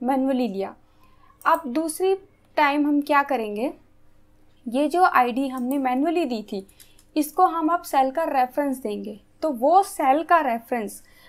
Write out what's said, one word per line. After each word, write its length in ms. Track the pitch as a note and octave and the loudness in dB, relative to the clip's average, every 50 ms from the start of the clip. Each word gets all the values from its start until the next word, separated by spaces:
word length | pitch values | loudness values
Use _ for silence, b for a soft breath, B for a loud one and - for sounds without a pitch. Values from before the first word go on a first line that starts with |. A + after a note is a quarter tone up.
मैन्युअली 460 | A#3 B3+ C#4 C4 C4 C4+ C4+ B3 B3+ G#3 | -2 0 0 0 0 0 0 0 -2 -2
लिया। 260 | F#3 G3 F#3+ G#3+ A#3 - b b b b b b b b b b b b - | -4 -6 -6 -8 -10 -16 b b b b b b b b b b b b 0
अब 180 | D4 E4 E4 D#4+ | 2 2 2 0
दूसरी 480 | B3 A#3 D#4 E4 D#4+ D#4+ - F#4 F#4+ F#4+ F#4+ - - _ _ _ _ _ | -2 -4 -2 -2 -4 -4 -2 0 0 0 -2 -4 -10 _ _ _ _ _
टाइम 300 | D#4+ D4+ C#4 C#4+ D4 C#4+ | 2 2 2 2 2 0
हम 140 | D4 D4 C#4+ | 2 0 0
क्या 220 | C#4+ - D4 C#4 | 0 2 2 2
करेंगे, 500 | C#4 C#4 C4+ A#3 A3 G#3+ G#3 G#3+ B3 E4 F#4+ - _ _ _ _ - - - _ _ _ _ _ _ _ _ _ - | 2 0 -2 -2 -4 -4 -6 -4 -6 -6 -6 -10 _ _ _ _ -20 -20 -20 _ _ _ _ _ _ _ _ _ -8
ये 200 | A#3 A3+ C4+ D4+ C#4+ | -4 -2 0 0 2
जो 140 | E4+ F4 F#4 | 4 4 4
आईडी 420 | - - B3 B3 B3 A3 C4 C#4 C4 | 4 6 4 2 2 0 -4 -4 -4
हमने 280 | B3+ C4 B3 B3+ C#4+ C#4+ | -6 -6 -4 -4 -2 -2
मैन्युअली 460 | C4 B3+ B3+ C4 D4 E4+ D#4+ F4 E4 | -2 -2 0 0 0 0 0 0 -2
दी 160 | A#3+ A#3+ G#3+ | -2 -4 -6
थी 240 | G#3 - G#3+ G3 F#3+ b b b b b b b b _ - | -8 -8 -10 -10 -10 b b b b b b b b _ -4
इसको 280 | D#4 D4 - - F#4 F#4 | -4 -4 -2 2 2 2
हम 220 | E4 D#4+ E4 D#4 D#4+ | 2 2 0 0 0
अब 140 | E4+ F4 | 0 -2
सेल 280 | F4 - D#4+ C4+ C4 C4 | -2 0 0 2 2 2
का 140 | C4+ E4 E4 | 0 -4 -4
रेफरेंस 540 | D#4 C#4+ C4 B3+ C4 - C#4+ C#4+ C#4 C4 B3+ | -2 0 0 -2 0 -2 -2 -2 -2 -4 -4
देंगे, 400 | - G#3+ G#3 G3+ G3 G#3 G#3+ - _ _ _ _ | -6 -8 -8 -8 -8 -10 -12 -14 _ _ _ _
तो 80 | - D#4 | -4 -4
वो 320 | C4 A3 B3 D4+ F4 G4 | -2 0 2 4 4 4
सेल 400 | G4 - - - D4+ C4 C4+ D#4 | 4 2 -2 0 2 2 2 2
का 160 | E4 - F4 E4 | 2 2 2 2
रेफरेंस 600 | C#4+ B3 A3+ A#3 A#3 - B3+ A#3 G#3 G3+ - - b b b b b | 4 0 -2 -4 -6 -6 -6 -6 -6 -8 -10 -14 b b b b b